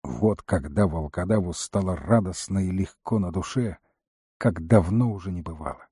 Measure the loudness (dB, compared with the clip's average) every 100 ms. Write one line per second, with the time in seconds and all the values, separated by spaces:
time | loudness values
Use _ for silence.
0 | -8 0 2 0 -2 -2 0 2 2 0
1 | -4 -4 0 0 0 -6 -4 -2 -2 -4
2 | 2 2 2 -6 -4 0 0 0 -2 _
3 | -2 0 0 -2 -2 -2 -2 -6 _ _
4 | _ _ _ _ -2 -2 4 6 6 2
5 | 2 -2 -6 -8 -8 -10 -10 -10 -18